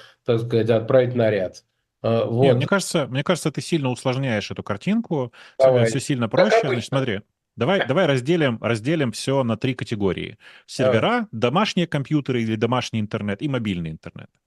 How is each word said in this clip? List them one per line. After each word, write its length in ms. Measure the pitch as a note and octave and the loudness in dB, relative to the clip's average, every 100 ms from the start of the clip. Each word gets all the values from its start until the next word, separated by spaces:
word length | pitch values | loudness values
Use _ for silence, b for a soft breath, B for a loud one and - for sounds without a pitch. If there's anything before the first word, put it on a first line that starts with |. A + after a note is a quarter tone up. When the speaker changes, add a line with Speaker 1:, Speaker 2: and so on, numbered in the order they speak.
| B B - | B B -2
Speaker 1:
так 160 | A#2 | -2
сказать, 280 | A#2 A#2 A2 | 0 0 2
отправить 460 | A2+ A2+ C3 B2 B2 | 2 4 4 4 2
наряд. 480 | A2+ G#2 F2+ - _ _ _ _ | 2 2 -2 -8 _ _ _ _
Э, 220 | A2+ A2+ A2 | 0 0 0
Speaker 2:
Не, 0 | |
Speaker 1:
вот. 300 | A#2 C3+ B2 | 4 4 4
Speaker 2:
мне 100 | D3 | 2
кажется, 400 | G3 - F3 C3 | 0 0 -2 -2
мне 160 | C3 | -4
кажется, 280 | C#3+ F3 D#3+ | 0 0 -2
ты 100 | D3+ | -4
сильно 280 | - E3 C3 | -4 -2 -2
усложняешь 600 | A#2+ C3+ B2+ C3+ G#2+ F#2+ | -2 -2 -2 -2 -2 -4
эту 120 | G2 | -8
картинку. 680 | - G2 - A3 A3+ D#3 A#2+ B B B | -6 -6 -2 -2 -2 -4 -4 B B B
Всё, 100 | C3+ | 4
Speaker 1:
Давай. 160 | B2+ A#2 | 6 4
Speaker 2:
всё 140 | B2+ | 0
сильно 260 | - C3+ A2+ | -2 -2 0
Speaker 1:
Как 40 | |
Speaker 2:
проще. 260 | C3 G#3+ A3 | 4 4 4
Speaker 1:
обычно. 120 | D3+ | 2
Speaker 2:
Значит, 200 | A#2+ - | -2 -2
смотри. 320 | C3+ C3 G2 - _ _ - | -2 -2 -4 -6 _ _ -4
Давай, 300 | A#2+ G3 A#2 | 0 0 0
давай 200 | C#3 F3 | 2 2
разделим, 500 | C3+ A#2+ F3 C#3+ A#2 | 2 2 2 2 0
разделим 500 | A2 A2+ A2+ E3+ C3 | -2 -2 0 0 -2
всё 320 | - - C3+ | -4 -2 0
на 140 | A#2+ A2 | 0 0
три 180 | C3 B2+ | -2 -4
категории. 600 | - G#2+ G2 E2+ E2+ - B B B | -6 -2 -2 -2 -6 -14 B B B
Сервера, 360 | - C3 A#2 | -2 0 2
Speaker 1:
Давай. 240 | E3+ A#3+ G#3+ | 0 0 -4
Speaker 2:
домашние 540 | A2+ A#2+ D#3 G#3+ - E3+ | -2 0 2 0 0 -2
компьютеры 560 | D3 C3+ D3+ C#3 B2 | -4 -2 -2 0 -2
или 140 | A2+ A2 | -2 -2
домашний 440 | A#2 B2+ - A2+ | -2 -2 -2 -4
интернет 440 | G#2 A2 G#2 G2 | -4 -4 -6 -6
и 40 | D3+ | -4
мобильный 440 | C3 G#2+ F2 E2 | -4 -4 -4 -6
интернет. 380 | E2 - - - _ | -10 -14 -18 -20 _